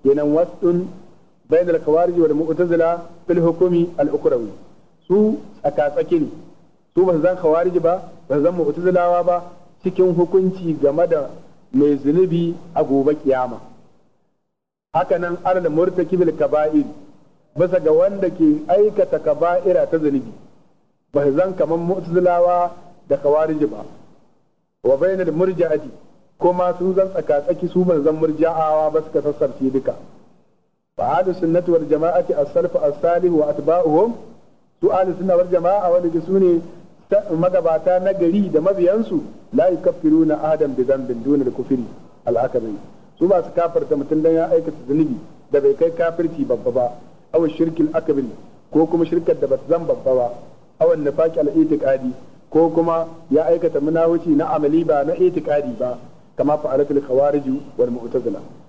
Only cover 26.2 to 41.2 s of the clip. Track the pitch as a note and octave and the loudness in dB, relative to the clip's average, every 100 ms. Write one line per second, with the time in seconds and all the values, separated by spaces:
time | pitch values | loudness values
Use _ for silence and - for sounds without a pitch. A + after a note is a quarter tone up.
26.2 | _ _ F3 F3+ F3+ F3 F#3 F#3 F#3+ F#3 | _ _ 0 0 -2 -2 -2 0 -2 -4
27.2 | D3+ D3 C#3+ E3+ F3 F3+ F3+ D#3+ D3 D#3 | -2 -2 0 -4 -2 0 2 2 0 0
28.2 | D#3+ D3+ D#3+ D#3+ D#3 D#3 D#3 D#3 D#3 D#3 | -2 0 0 0 0 2 0 -2 -2 -4
29.2 | C#3+ C#3+ C#3+ - C3 C3 B2+ - - - | -2 -2 -4 -2 -2 -2 -4 -8 -18 -20
30.2 | _ _ _ _ _ _ _ - A2+ D#3+ | _ _ _ _ _ _ _ -6 -2 0
31.2 | F#3 E3+ E3 E3+ F3 E3 D3 D3+ E3 F3+ | 0 -2 0 0 2 0 2 0 2 0
32.2 | F3 D3 C#3+ F3 F3 F3+ D3+ C#3+ E3+ E3+ | 0 -2 0 -2 -2 0 -2 0 0 2
33.2 | F3+ D#3+ D3+ D3 D3 F3 E3 D#3 A3+ A#3 | 2 2 0 -2 0 2 2 2 2 -2
34.2 | - - _ _ _ _ F#3+ F#3 F#3+ E3 | -16 -20 _ _ _ _ 0 2 0 -2
35.2 | F#3 F3 F3+ F3+ E3+ G3+ F3+ F3+ F3 D#3+ | 0 2 2 0 2 0 2 0 0 -4
36.2 | E3 F#3+ F#3 E3+ - - - _ _ G3+ | 0 2 4 2 -2 -20 -20 _ _ -2
37.2 | - E3 F3+ F#3 E3 D#3 F3 F3+ F#3 F#3+ | 0 -2 0 2 0 0 2 0 0 0
38.2 | E3+ G3+ F#3+ D#3 F3 F#3+ F3 G#3+ A3+ D#3+ | 0 0 0 0 0 2 2 2 -2 -4
39.2 | A#2 - - C#3 F3 E3+ F3+ E3 D#3 D#3 | -6 -18 -4 0 0 0 -2 0 2 4
40.2 | D#3 D3+ D3+ D#3 C#3+ B2+ B2+ C3+ B2+ A#2 | 2 0 0 0 0 0 0 0 -2 -6